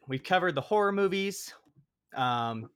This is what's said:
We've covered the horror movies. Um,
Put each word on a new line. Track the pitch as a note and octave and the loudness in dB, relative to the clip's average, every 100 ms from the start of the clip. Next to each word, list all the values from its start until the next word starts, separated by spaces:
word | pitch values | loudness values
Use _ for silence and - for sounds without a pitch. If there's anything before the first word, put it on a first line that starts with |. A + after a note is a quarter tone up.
| - | -6
We've | C3 | -6
covered | - F#3 F3+ C#3 | 2 2 2 -2
the | |
horror | - G#3+ G3+ | 0 2 2
movies. | G3+ G3 G3 G3 G3 - - _ _ _ _ _ - | 2 0 0 -2 -6 -14 -18 _ _ _ _ _ -2
Um, | B2+ A#2+ A#2 A2+ A2 | 0 0 -2 -4 -10